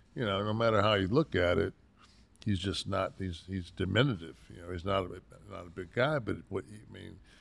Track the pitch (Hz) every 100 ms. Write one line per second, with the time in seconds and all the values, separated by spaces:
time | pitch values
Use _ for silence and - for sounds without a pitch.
0 | - - 110 98 107 107 117 107 104 104
1 | 92 127 160 90 87 87 92 - _ _
2 | - _ _ _ - 92 98 87 101 95
3 | 92 - 95 85 - 95 87 - 92 98
4 | 139 98 82 - - - 85 90 92 98
5 | 92 92 - 87 101 95 90 90 90 -
6 | 135 151 104 90 - 98 98 107 101 98
7 | 92 90 - -